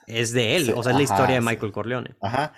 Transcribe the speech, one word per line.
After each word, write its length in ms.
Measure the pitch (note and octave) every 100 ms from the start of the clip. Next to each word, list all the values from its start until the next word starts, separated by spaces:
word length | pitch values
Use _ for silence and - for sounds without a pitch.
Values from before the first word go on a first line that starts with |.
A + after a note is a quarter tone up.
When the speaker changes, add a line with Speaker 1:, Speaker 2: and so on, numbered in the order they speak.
| -
Speaker 1:
es 260 | A2+ A2+
de 220 | B2 A2 F3
él, 100 | A#2
Speaker 2:
Sí, 60 |
Speaker 1:
o 80 | A#2
sea, 80 | A#2+
es 60 | C3
la 60 |
Speaker 2:
ajá, 100 | C3+
Speaker 1:
historia 200 | G2 B2
de 80 | B2+
Speaker 2:
sí. 40 | A#2
Speaker 1:
Michael 240 | A2 A2
Corleone. 420 | G#2 G#2+ B2+ - -
Speaker 2:
Ajá, 300 | G2+ B2+ D3+